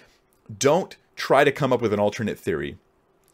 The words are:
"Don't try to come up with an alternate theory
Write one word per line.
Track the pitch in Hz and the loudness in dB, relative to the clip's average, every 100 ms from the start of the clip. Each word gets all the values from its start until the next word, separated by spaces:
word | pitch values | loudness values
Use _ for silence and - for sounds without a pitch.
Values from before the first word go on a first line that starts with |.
| _ _ _ _ - 107 | _ _ _ _ -20 -2
"Don't | 135 165 - - _ - | 2 2 0 -12 _ -12
try | - 135 | 2 4
to | 147 | 4
come | 139 135 | 2 0
up | 127 | 0
with | 113 | 0
an | 101 | 0
alternate | 104 - 107 - | 0 -2 -6 -6
theory | - 78 73 - _ _ _ _ _ | -6 -6 -6 -12 _ _ _ _ _